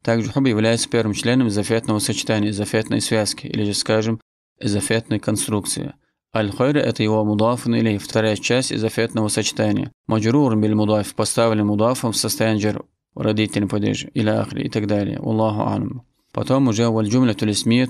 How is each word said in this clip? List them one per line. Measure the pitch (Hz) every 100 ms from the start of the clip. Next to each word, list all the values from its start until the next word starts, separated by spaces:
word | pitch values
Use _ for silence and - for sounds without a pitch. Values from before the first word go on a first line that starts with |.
Также | - 117 107
хубби | - 135
является | 107 110 117 -
первым | 117 110
членом | 98 117 127 120
зафетного | 101 104 113 117 107
сочетания, | 104 107 - 110 104
зафетной | 101 104 110 104 110
связки, | - 113 104 - -
или | -
же, | 104
скажем, | 101 - 110 110 113 _ _ _ -
зафетной | 113 101 - 113 113 104
конструкции. | - 104 - 107 - - 82 - _ _ _ 113
Аль-хайр | 104 98 127 147
это | - 104
его | 107 110
мудафун | 107 104 110 123 120 117
илей, | 113 104
вторая | - 110 110 104
часть | - 120 131 107
зафетного | 110 - 117 117 107
сочетания. | 107 101 - 110 104 - - -
Маджрур | 110 107 135 139 110
биль | 107 107
мудаф, | 107 107 101 -
поставлен | 110 - 117 107 104
мудафом | 101 113 123 120
в | 104
состоянии | 110 - 110 107
джар, | 104 101 - _ _ -
родительный | 113 107 104 - 101
падеж, | 104 104 101 -
иля | - 107 110
ахри | 104 -
и | -
так | 117 104
далее. | 104 101 101
Аллаху | - 110 110 107 110
алям. | 104 104 123 - _ _ -
Потом | 113 131 135
уже | 104 117
والجملة | 110 107 123 127 104
الاسمية | 107 101 113 117 127